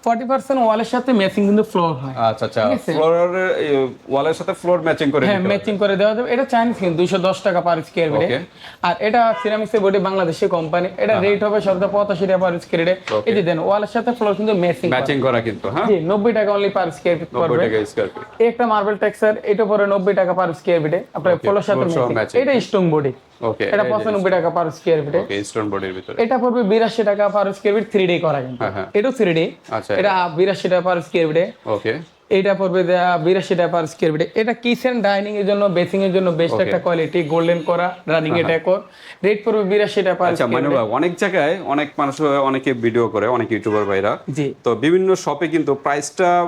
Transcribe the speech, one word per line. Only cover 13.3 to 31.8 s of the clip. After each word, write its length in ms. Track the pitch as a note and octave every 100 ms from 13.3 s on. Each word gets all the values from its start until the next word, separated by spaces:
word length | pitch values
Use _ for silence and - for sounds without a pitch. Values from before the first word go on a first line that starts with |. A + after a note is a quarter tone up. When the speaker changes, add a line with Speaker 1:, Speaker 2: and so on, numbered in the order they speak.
Speaker 1:
এই 40 | G#3
যে 60 |
দেন, 160 | E3+ D#3+
ওয়ালের 320 | F3+ G3+ G#3
সাথে 160 | A#3 A#3+ A#3+
ফ্লোর 160 | G#3+
কিন্তু 200 | F#3+ G#3+
ম্যাচিং 340 | G3+ F3 E3 F3
করা। 80 | B2+
Speaker 2:
ম্যাচিং 200 | C3 C#3
করা 180 | C3 A#2+
কিন্তু, 260 | A2+ G2+ G2
হ্যাঁ? 180 | C#3 A3+
Speaker 1:
জি, 60 | F#3+ D#3+
নব্বই 220 | G#3 A3
টাকা 180 | A3 G#3 G3+
only 140 | G3+ G3
per 120 | F3 -
square 200 | F3+ E3
feet 120 | -
Speaker 2:
নব্বই 80 | -
Speaker 1:
পড়বে। 160 | E3 A#2+
Speaker 2:
টাকা 200 | A2+ A2 G2+
স্কয়ার 180 | - G2
ফিট। 160 | - - -
Speaker 1:
এই 40 | A3+
একটা 160 | A#3 A#3+
মার্বেল 300 | G#3+ G3+ G#3
টেক্সচার, 300 | G#3+ G3+ G#3+ G#3+
এটা 200 | - G3+
পড়বে 220 | G#3 G#3 G3+
নব্বই 280 | G3 F#3 F#3+
টাকা 120 | F#3
per 180 | F3+ F3+ D#3+
square 200 | - E3+
feet 120 | D3+
এ। 60 | F3 -
আপনার 200 | - -
Speaker 2:
ওকে, 140 | C3 -
Speaker 1:
ফ্লোর 160 | G3+ G#3
সাথে 100 | F#3+
Speaker 2:
ফ্লোর 100 | E3+
সহ 100 | E3
Speaker 1:
ম্যাচিং। 140 | B2
Speaker 2:
ম্যাচিং। 220 | A#2 G#2 -
Speaker 1:
এটা 120 | C4+ C4
স্টোন 260 | - G3+ F3
বডি। 220 | D3+ C#3 - _ _
Speaker 2:
ওকে, 240 | A#2 A2
Speaker 1:
এটা 200 | G#2 G#3
Speaker 2:
এই 0 |
যে 60 | G#3
Speaker 1:
পঁচানব্বই 380 | G#3+ A3 G3+ F#3
টাকা 180 | F3+ E3+
per 180 | E3 E3 D3+
square 240 | - D#3+
feet 120 | C#3+ E3
এ। 40 |
Speaker 2:
ওকে, 160 | G3 G2+
স্টোন 220 | G#2 A#2 G#2+
বডির 220 | G2 F#2+
ভিতরে। 240 | F#2 - -
Speaker 1:
এটা 140 | A3+ B3+
পড়বে 220 | A#3+ A#3
বিরাশি 400 | G3+ A3 A3 - G#3
টাকা 140 | G3+ G#3
per 120 | G3+ G3 G3
square 180 | G#3 G#3
feet, 100 | G#3
থ্রি 120 | G3+ F#3
ডি 100 | E3+
করা 200 | E3 C#3+
কিন্তু। 200 | B2+ B2
Speaker 2:
হ্যাঁ, 120 | G#2+
হ্যাঁ। 140 | G2 F#2+
Speaker 1:
এটাও 180 | G3+ B3 C4
থ্রি 140 | G3 D#3+
ডি। 80 | F#3 - -
Speaker 2:
আচ্ছা। 220 | A2 -
Speaker 1:
এটা 160 | G3 G3 F#3 F3 D#3+
বিরাশি 300 | F#3+ F#3 F#3
টাকা 140 | F3+ F3+
per 100 | F3 -
square 220 | F3 D#3+
feet 100 | D#3+
এ। 80 | G3 - -
Speaker 2:
ওকে। 260 | G#2